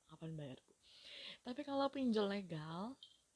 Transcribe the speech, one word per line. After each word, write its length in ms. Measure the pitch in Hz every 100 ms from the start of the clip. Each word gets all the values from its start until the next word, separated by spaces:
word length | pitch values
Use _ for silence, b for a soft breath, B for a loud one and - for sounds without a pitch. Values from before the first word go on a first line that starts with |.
| -
Kapan 240 | 156 160 156
bayar, 200 | 143 131
Bu?" 120 | _ _ B B B B B B
Tapi 180 | - 254
kalau 240 | 277 277 277
pinjol 400 | 277 254 214 202
legal, 640 | 202 185 160 156 165 220 262 - - _